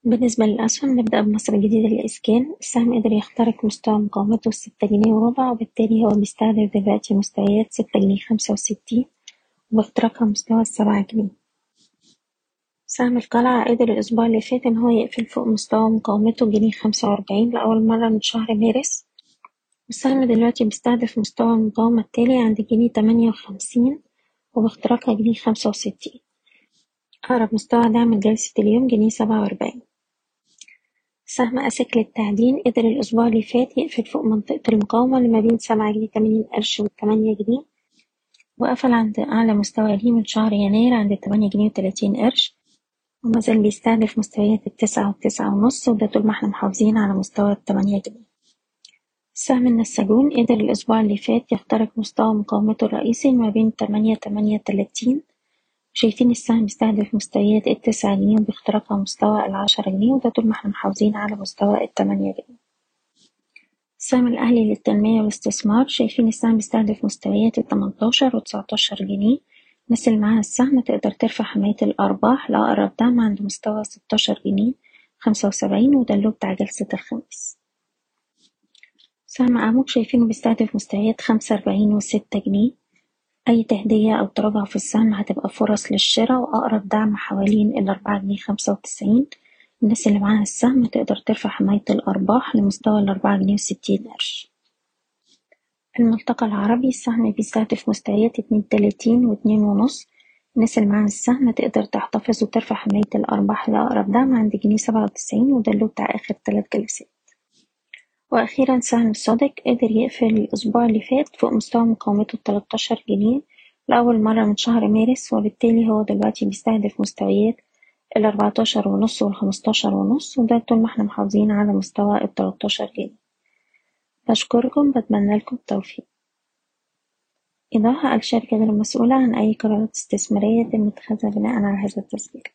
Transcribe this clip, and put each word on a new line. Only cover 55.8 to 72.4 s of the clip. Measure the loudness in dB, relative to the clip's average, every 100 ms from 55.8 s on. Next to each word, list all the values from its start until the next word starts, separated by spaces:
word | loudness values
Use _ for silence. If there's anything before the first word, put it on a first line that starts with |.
| _
وشايفين | -2 -2 2 0
السهم | 0 0 0
بيستهدف | 0 0 0 0 -2
مستويات | -4 -2 0 2 2 0
التسعة | -2 -2 -2 -2 0
جنيه، | 2 2
وباختراقها | 0 -4 -4 -4 -2 -4
مستوى | -4 -2 0 0 -2
العشرة | -4 -2 -2 -2
جنيه، | 0 2
وده | 2 0
طول | 0 0
ما |
احنا | -2 -6
محافظين | -4 -6 0 0 0
على | -8 -8
مستوى | -12 -2 0 0
التمانية | -2 -2 -2 0 -4
جنيه. | -6 -14 -20 _ _ _ _ _ _ _ _ _ _ _ _ _ _
السهم | -2 0 2
الأهلي | 0 2 2 2
للتنمية | 0 0 2 2 2
والاستثمار | 0 -2 -6 -2 0 2 0
شايفين | 0 -2 2 0
السهم | 0 0 0
بيستهدف | 0 -2 0 -2
مستويات | -4 -4 -2 0 0 0
التمنتاشر | -2 -2 -2 -2 0 2 0 0
وتسعتاشر | -6 -12 -8 -4 -4 -4
جنيه. | -6 0 0 0 _ _ _ _ -20
الناس | -2 0
اللي | 2
معاها | 2 0
السهم | 0 -2 2 2
تقدر | 0 -2 -4
ترفع | -2 -4 -2
حماية | -6 -2 -2 0
الأرباح | -2 0 -2 2 0 0